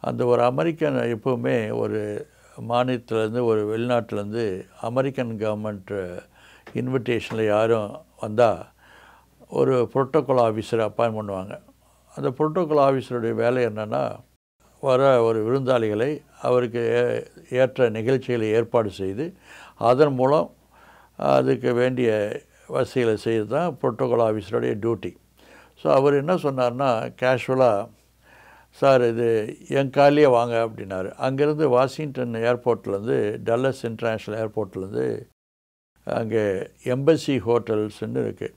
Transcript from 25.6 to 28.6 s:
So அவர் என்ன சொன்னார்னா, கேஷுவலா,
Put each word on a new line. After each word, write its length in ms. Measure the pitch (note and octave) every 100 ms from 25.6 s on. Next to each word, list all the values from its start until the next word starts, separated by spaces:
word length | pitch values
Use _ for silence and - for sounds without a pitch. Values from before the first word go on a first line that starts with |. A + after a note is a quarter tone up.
| - _
So 140 | D#3
அவர் 220 | C#3 C#3
என்ன 200 | C#3+ C#3+
சொன்னார்னா, 760 | F3+ D3 C3+ B2 A#2+ C#3 A2+ B2 -
கேஷுவலா, 680 | B2+ C3 - C3 B2+ G2+ A2 - _ _ _ - - -